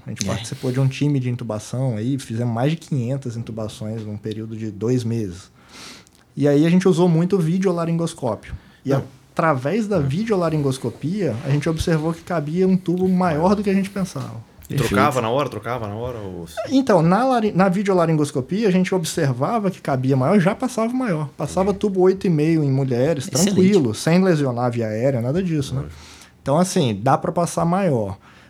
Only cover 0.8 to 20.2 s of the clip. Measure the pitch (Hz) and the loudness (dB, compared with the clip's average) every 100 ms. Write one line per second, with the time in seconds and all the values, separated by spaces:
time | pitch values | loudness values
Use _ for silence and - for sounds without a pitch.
0.8 | 135 131 147 143 123 117 117 107 - 120 | 0 0 0 0 -2 -4 -4 -6 -6 -4
1.8 | 131 107 117 135 - 113 120 113 139 165 | -2 -2 -2 -4 -4 -4 -2 0 0 -2
2.8 | - 139 120 139 127 113 117 110 107 - | -4 -4 -2 -4 -6 -8 -8 -8 -10 -8
3.8 | 107 113 107 104 110 107 110 110 110 101 | -10 -8 -8 -8 -8 -8 -10 -8 -10 -4
4.8 | 107 127 113 117 101 87 - _ - - | 0 0 0 -4 -4 -8 -16 _ -20 -20
5.8 | - - - _ _ - 143 143 165 180 | -20 -20 -20 _ _ -2 2 4 6 4
6.8 | 190 160 180 160 180 196 160 185 190 175 | 4 4 4 4 2 2 2 0 0 0
7.8 | 165 165 165 - 123 104 - - - - | -2 -2 -4 -4 -4 -4 -8 -16 -16 -10
8.8 | 131 135 131 - - - 160 139 139 208 | -2 -2 -4 -12 -10 -2 0 0 0 -2
9.8 | 208 196 135 151 226 196 165 156 139 127 | 0 0 0 -2 0 0 0 0 0 -2
10.8 | 120 - 139 208 165 110 139 147 156 160 | -6 -6 -4 -2 -2 -2 -2 0 0 -2
11.8 | - 160 160 165 - 175 147 170 190 185 | 0 0 0 -4 -4 -4 -2 0 2 2
12.8 | - 180 185 180 180 147 180 208 208 190 | 0 0 2 2 2 2 2 2 2 0
13.8 | 196 202 180 139 120 113 - - - 139 | 0 -4 -6 -6 -10 -12 -16 -20 -8 -4
14.8 | 113 101 143 131 113 131 135 104 113 123 | 0 2 2 2 0 -2 -2 -6 -8 -8
15.8 | 107 104 123 117 101 87 85 - - 262 | -8 -8 -8 -8 -10 -10 -10 -10 -2 2
16.8 | 262 190 160 190 262 247 214 170 196 180 | 4 4 6 4 2 2 0 2 2 2
17.8 | 202 185 165 160 143 139 123 185 226 180 | 2 2 4 2 2 -2 -4 0 2 2
18.8 | 185 190 160 - 139 120 151 233 202 - | 2 0 -2 0 0 0 0 0 -2 -4
19.8 | - 131 131 135 | -2 -2 0 2